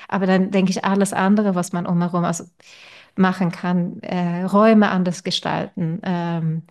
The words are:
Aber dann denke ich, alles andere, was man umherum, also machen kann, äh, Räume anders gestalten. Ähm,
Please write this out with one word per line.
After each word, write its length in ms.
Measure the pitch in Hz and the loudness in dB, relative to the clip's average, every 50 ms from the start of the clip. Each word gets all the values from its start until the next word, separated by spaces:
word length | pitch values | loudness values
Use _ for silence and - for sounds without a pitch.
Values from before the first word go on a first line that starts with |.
| - | -10
Aber 200 | - - 190 196 | -6 -4 -2 2
dann 240 | 185 190 185 185 190 | 2 4 2 2 2
denke 180 | 196 190 190 190 | 2 2 2 2
ich, 140 | 180 - - | 0 -2 -2
alles 280 | 196 196 202 196 196 - | 0 2 2 0 0 0
andere, 420 | - 185 190 208 214 208 202 185 | 0 2 4 4 4 2 2 0
was 180 | 175 175 - - | 0 -2 -2 -4
man 120 | 175 180 | -4 -2
umherum, 360 | - 180 170 175 175 175 175 170 | -2 0 0 0 0 0 -2 -2
also 180 | 165 165 - - - _ _ _ - - - - - - - - _ _ | -2 -2 -6 -10 -14 _ _ _ -20 -20 -20 -20 -20 -20 -20 -20 _ _
machen 360 | - 190 185 185 185 185 170 | 0 0 0 2 0 -2 -4
kann, 500 | - - - 180 180 180 175 180 175 - | -2 -4 -4 -2 0 0 -2 -4 -6 -10
äh, 420 | - - 185 180 175 175 175 175 185 | -10 -6 -4 -4 -2 -2 -4 -4 -4
Räume 460 | 185 190 202 214 226 226 214 202 202 | 0 4 4 6 6 6 6 6 4
anders 340 | 190 185 180 180 170 - - | 2 0 0 -2 -4 -4 -6
gestalten. 760 | 185 - - - - - 165 - - - 190 170 160 165 - - | -6 -6 -4 -4 -4 -4 -4 -4 -6 -6 -4 -4 -4 -4 -6 -4
Ähm, 600 | 185 180 175 175 170 170 165 160 160 160 165 - _ | -4 -4 -4 -2 -4 -4 -2 -2 -2 -4 -4 -8 _